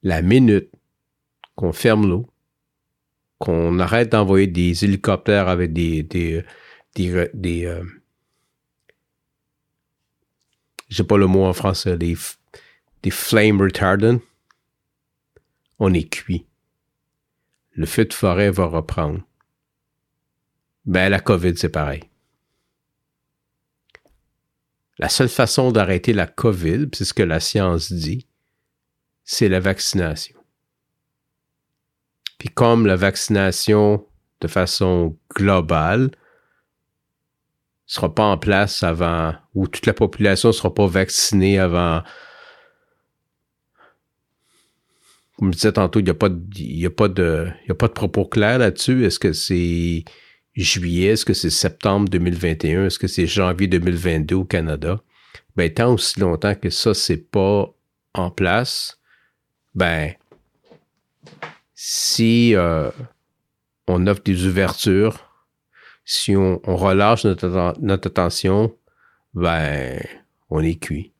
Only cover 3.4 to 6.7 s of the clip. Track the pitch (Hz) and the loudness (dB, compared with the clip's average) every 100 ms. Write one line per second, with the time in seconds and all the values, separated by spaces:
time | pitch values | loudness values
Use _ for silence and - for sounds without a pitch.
3.4 | - 82 85 87 87 113 117 110 98 95 | -2 0 0 0 0 0 2 2 4 4
4.4 | 98 85 87 85 101 98 - 92 - 101 | 2 2 0 0 0 0 0 -2 2 2
5.4 | 92 90 90 80 82 80 78 90 85 82 | 2 0 0 -2 -2 -2 -4 -4 -4 -4
6.4 | 82 - - | -8 -20 -20